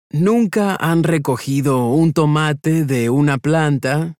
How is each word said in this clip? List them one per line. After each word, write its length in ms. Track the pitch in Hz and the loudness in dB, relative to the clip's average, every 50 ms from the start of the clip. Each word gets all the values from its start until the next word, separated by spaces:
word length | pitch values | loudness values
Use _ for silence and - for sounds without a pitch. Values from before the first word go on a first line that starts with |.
| _ _ | _ _
Nunca 640 | - 147 165 196 226 240 233 196 - 220 208 196 190 | -4 0 0 2 2 2 2 0 0 0 0 0 -2
han 300 | - - 160 165 165 160 | -2 -2 0 2 2 2
recogido 800 | 156 160 160 139 - 131 120 - - 135 139 135 143 135 131 123 117 123 | 2 0 -2 -2 -2 -4 -4 -4 -4 -2 -2 0 0 0 0 0 0 2
un 200 | 151 165 165 147 | 2 2 2 2
tomate 720 | - 156 151 147 151 156 151 151 143 - 156 160 165 160 | 2 2 2 2 0 0 0 -2 -2 -2 -2 0 0 0
de 240 | 135 139 123 117 117 | 0 -2 -2 0 0
una 300 | 120 139 147 147 139 127 | 0 2 2 2 0 0
planta, 760 | - 147 156 160 156 151 147 135 - 131 139 151 160 170 160 - | 0 0 0 0 2 0 0 0 -2 -2 -2 -2 -4 -6 -8 -14